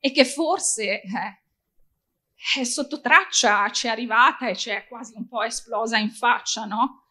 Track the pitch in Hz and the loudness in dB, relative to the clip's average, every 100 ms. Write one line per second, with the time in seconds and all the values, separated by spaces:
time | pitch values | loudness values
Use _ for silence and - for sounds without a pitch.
0 | 277 269 262 - 320 370 - - 208 202 | -2 2 2 2 -2 0 -2 -4 -4 -4
1 | 190 202 190 196 _ _ _ _ - _ | -6 -8 -8 -12 _ _ _ _ -20 _
2 | _ _ _ _ - - 247 - 285 294 | _ _ _ _ -4 -2 -2 -4 -6 -4
3 | 247 320 392 - 233 208 202 - 240 226 | 4 4 6 2 2 2 0 -2 -4 -4
4 | 240 220 254 311 254 190 - 196 - 233 | 0 4 4 4 -4 -4 -4 -6 -8 -16
5 | 240 220 - 233 220 226 - 220 226 226 | -16 -14 -8 -4 -4 -4 -6 -4 0 0
6 | 214 - 240 226 - - 214 214 262 - | 0 0 0 0 -2 -8 -4 0 0 -2
7 | _ | _